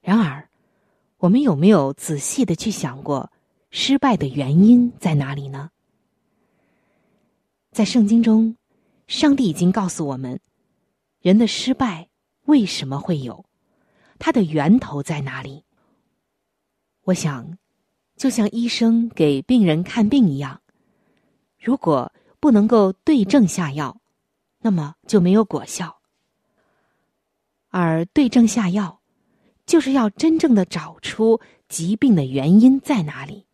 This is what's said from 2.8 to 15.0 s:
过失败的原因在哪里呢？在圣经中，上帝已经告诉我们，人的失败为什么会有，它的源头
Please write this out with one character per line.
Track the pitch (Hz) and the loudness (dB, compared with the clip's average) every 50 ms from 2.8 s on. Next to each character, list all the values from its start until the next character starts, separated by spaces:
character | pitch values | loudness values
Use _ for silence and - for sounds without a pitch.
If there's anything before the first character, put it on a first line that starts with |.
| - 143 123 135 | -8 -10 -10 -10
过 | - - 143 131 - - _ _ _ _ _ _ _ _ | -8 -6 -6 -6 -6 -10 _ _ _ _ _ _ _ _
失 | - - - - 269 285 | -8 -6 -2 0 0 0
败 | - 277 226 | 2 0 0
的 | 165 143 139 | 0 -4 -6
原 | 131 147 135 127 147 170 196 | -6 -6 -4 0 4 4 6
因 | 220 247 247 240 240 - - | 6 6 6 4 0 -4 -4
在 | - 175 156 | -4 -2 -2
哪 | 143 135 135 143 | -2 -2 -4 -8
里 | 143 139 135 | -12 -12 -12
呢？ | 135 139 143 165 _ _ _ _ _ _ _ _ _ _ _ _ _ _ _ _ _ _ _ _ _ _ _ _ _ _ _ _ _ _ _ _ _ _ _ _ _ _ _ _ | -12 -14 -14 -16 _ _ _ _ _ _ _ _ _ _ _ _ _ _ _ _ _ _ _ _ _ _ _ _ _ _ _ _ _ _ _ _ _ _ _ _ _ _ _ _
在 | _ - 214 | _ -2 -2
圣 | - - 247 214 | 0 2 2 2
经 | 202 226 233 | 4 4 2
中， | 226 220 220 220 226 226 226 _ _ _ _ _ _ _ _ _ _ _ | 4 4 4 2 2 0 -4 _ _ _ _ _ _ _ _ _ _ _
上 | - - - 302 277 | -4 0 2 2 2
帝 | 269 262 190 | 2 0 -2
已 | |
经 | 151 - 180 180 | -2 0 0 0
告 | 190 233 196 175 | 0 0 -4 -6
诉 | - - 165 | -6 -6 -8
我 | 143 135 | -8 -8
们， | 127 131 123 127 - _ _ _ _ _ _ _ _ _ _ _ _ _ _ _ _ | -10 -10 -10 -12 -12 _ _ _ _ _ _ _ _ _ _ _ _ _ _ _ _
人 | _ 175 190 | _ 2 4
的 | 220 233 208 | 4 2 0
失 | - - - 254 262 | -2 -6 -4 -4 -4
败 | - 269 233 180 160 170 _ _ _ _ _ _ _ _ | -2 -2 -6 -6 -10 -16 _ _ _ _ _ _ _ _
为 | - 302 277 214 | 2 2 2 2
什 | 175 - - - | 0 -6 -10 -8
么 | 135 139 139 | -8 -8 -8
会 | - - 175 147 | -6 -6 -6 -6
有， | 131 120 - - - _ _ _ _ _ _ _ _ _ _ _ _ _ _ _ | -6 -10 -14 -16 -20 _ _ _ _ _ _ _ _ _ _ _ _ _ _ _
它 | - 330 | -4 -2
的 | 320 254 | 0 0
源 | 196 156 151 151 139 160 208 262 | 0 0 -2 -2 2 4 2 2
头 | - - 143 143 | 2 -4 -10 -10